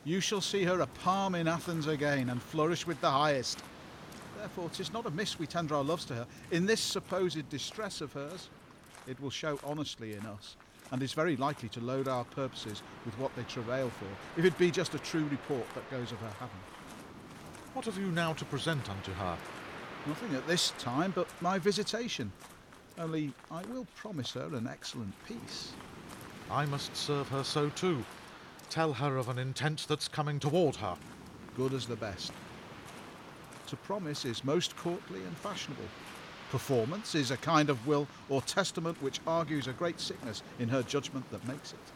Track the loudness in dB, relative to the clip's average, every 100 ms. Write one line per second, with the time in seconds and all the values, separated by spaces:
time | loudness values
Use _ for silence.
0 | 2 2 4 2 2 4 4 4 2 2
1 | 2 4 4 4 4 2 0 0 2 4
2 | 4 4 4 0 -2 4 4 4 0 4
3 | 6 8 8 6 2 -4 -8 -14 -14 -14
4 | -14 -14 -12 -8 -8 -4 -4 -2 -4 -2
5 | -2 0 0 0 -2 0 2 2 4 0
6 | 0 -4 -6 -10 0 4 6 4 4 0
7 | 0 2 4 2 -4 -4 -4 -4 -4 -4
8 | -6 -4 -6 -8 -12 -16 -20 -20 -18 -16
9 | -10 -4 -4 -2 0 -2 -2 -2 -2 -4
10 | -6 -6 -6 -8 -12 -18 -20 -20 -4 0
11 | 0 2 4 4 2 0 -6 -4 -2 0
12 | 2 0 -2 -2 -4 -4 -6 -8 -10 -10
13 | -8 -2 -2 -2 -6 -4 -2 0 0 -2
14 | -8 -8 -6 6 6 8 4 6 0 -2
15 | 0 2 2 0 0 0 0 -6 -6 -4
16 | -4 -4 -6 -6 -10 -10 -14 -14 -14 -14
17 | -14 -14 -14 -14 -14 -14 -8 -4 -2 0
18 | 2 4 4 2 0 0 2 2 0 -4
19 | -4 0 0 0 -4 -10 -10 -10 -10 -6
20 | -4 -4 0 -2 2 4 4 0 -2 2
21 | 2 2 0 0 2 4 4 4 2 0
22 | -2 -2 -4 -6 -16 -18 -20 -20 -16 -6
23 | -2 0 0 -4 -10 -8 -6 -8 -8 -10
24 | -6 -2 -2 -2 -2 -2 -2 -4 -6 -4
25 | -6 -6 -10 -10 -8 -8 -8 -10 -12 -12
26 | -12 -12 -12 -12 -2 2 2 0 -2 -2
27 | 0 2 2 0 2 2 2 2 2 2
28 | 0 -8 -14 -14 -16 -16 -6 2 4 4
29 | 2 2 2 0 -2 0 0 0 0 0
30 | 0 0 0 2 4 6 6 4 -2 -2
31 | -6 -14 -14 -14 -10 0 2 2 -2 -2
32 | -4 -4 -6 -8 -12 -14 -14 -14 -14 -14
33 | -14 -14 -16 -16 -16 -14 -10 -10 -2 -2
34 | 0 -2 -2 0 4 4 4 0 -2 -2
35 | -4 -6 -6 -6 -4 -4 -4 -6 -8 -8
36 | -12 -12 -12 -12 -4 -2 4 4 4 0
37 | 0 2 2 0 6 6 6 4 4 4
38 | 4 -4 0 2 4 2 2 0 -2 0
39 | -2 -2 0 2 2 0 0 0 0 0
40 | -4 -4 -6 -6 -8 -2 2 2 2 0
41 | 0 -6 -6 -6 -6 -6 -8 -14 -14